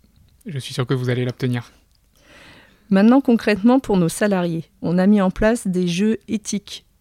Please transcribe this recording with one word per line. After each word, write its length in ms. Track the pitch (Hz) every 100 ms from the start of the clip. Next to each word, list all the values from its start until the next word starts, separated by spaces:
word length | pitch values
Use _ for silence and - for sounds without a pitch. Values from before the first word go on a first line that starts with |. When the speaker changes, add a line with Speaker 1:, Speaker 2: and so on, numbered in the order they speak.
| _ _ _ _ 240
Speaker 1:
Je 120 | 143
suis 160 | -
sûr 120 | 131 123
que 80 |
vous 140 | 135 123
allez 160 | 123
l'obtenir. 460 | 123 - 127 123 - _ _ _ _ _ _ - - - _ _ -
Speaker 2:
Maintenant, 300 | 190 214 269
concrètement, 600 | 277 233 - 208 220 262
pour 160 | - 196
nos 120 | 165
salariés, 560 | - 208 190 175 165 - _
on 140 | 170 180
a 100 | 185
mis 140 | 208
en 100 | 190
place 380 | - 214 233 196
des 180 | 180 180
jeux 320 | 170 214 220 -
éthiques, 600 | 208 - 202 - - _ _